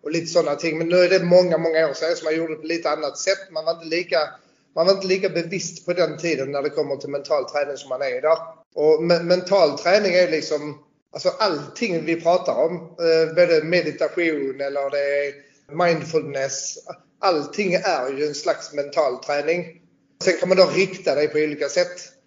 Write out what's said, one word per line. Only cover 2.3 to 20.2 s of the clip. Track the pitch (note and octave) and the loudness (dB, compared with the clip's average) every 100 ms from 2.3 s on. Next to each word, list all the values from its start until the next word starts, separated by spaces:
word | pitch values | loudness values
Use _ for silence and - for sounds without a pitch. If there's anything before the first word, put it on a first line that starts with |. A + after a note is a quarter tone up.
| D#3+ | -2
gjorde | E3 | -2
det | D3+ | -6
på | D#3 | -6
lite | E3 D#3+ | -4 -2
annat | D3+ D3 - | -2 -4 -4
sätt. | - G3 - | -2 -2 -4
Man | D#3+ | -6
var | D#3 | -4
inte | E3+ D#3+ | -4 -4
lika, | E3 F3 F3 D3+ - _ _ _ | -4 0 0 0 -8 _ _ _
man | - F3 | 0 2
var | |
inte | F#3+ F#3 | 2 2
lika | F#3+ F#3+ | 0 0
bevisst | E3 E3 F#3 - - - | -2 -4 -6 -8 -12 -6
på | |
den | F3+ D#3+ D3 | -2 -2 -2
tiden | E3 C#3+ C3+ | -4 -4 -4
när | C#3+ | -4
det | C#3+ | -4
kommer | D#3+ C#3+ C#3 | -2 -4 -4
till | C#3 | -6
mental | C#3+ - D3+ | -8 -2 -2
träning | B2 D3 D3 C3+ | -2 -4 -4 -6
som | C3+ | -8
man | C3 | -6
är | C#3 B2 | -4 -2
idag. | D#3 D#3+ - - _ | 2 0 -2 -20 _
Och | - D3+ D#3 | 0 4 4
me-, | E3+ E3+ | 4 2
mental | E3+ F3+ F3+ G3 D#3 C3+ | 4 0 4 4 4 2
träning | F3 G3+ G3 | 2 4 4
är | F3 F3 | 4 4
liksom, | D#3 - D3+ D3 C#3 _ _ _ | 2 -2 -4 -6 -12 _ _ _
alltså | D3 F#3 - | -4 -4 0
allting | G#3+ D3+ C#3+ - A3+ E3+ | 0 0 -8 -6 -4 -2
vi | D#3 E3 | -2 0
pratar | E3 F3+ F3+ A#2 | 2 2 0 0
om, | D#3+ F3 | 0 -2
eh, | E3+ - E3 D#3+ D#3+ | -12 -4 2 4 2
både | D#3+ F3 D#3+ | 4 4 4
meditation | D#3 F3+ D3+ - D#3 - E3+ D3+ C3+ C3 | 2 0 0 -2 -2 0 0 0 -4 -6
eller | C#3 C#3 C#3 | -6 -4 -4
det | C#3+ C#3+ C#3+ C#3+ | -2 -2 -2 -4
är | C#3 _ _ _ | -8 _ _ _
mindfulness, | D3+ F3 D#3+ C3+ D#3+ C#3 C#3 C3+ - - - - E3 _ _ | -2 0 0 0 -2 -2 -4 -4 -4 -8 -12 -16 -20 _ _
allting | G3 E3 C#3+ - G3 | 0 0 -2 -4 0
är | F3 F#3+ D#3 B2+ C#3 | 0 0 -2 -2 -4
ju | D3+ | -4
en | |
slags | C#3+ E3+ D3+ - | -4 -4 -4 -4
mental | D3 C#3+ D#3 C#3+ B2 | -6 -4 0 0 -2
träning. | - D3 D3 F3 E3+ - _ _ _ _ | -4 -2 0 -2 -4 -16 _ _ _ _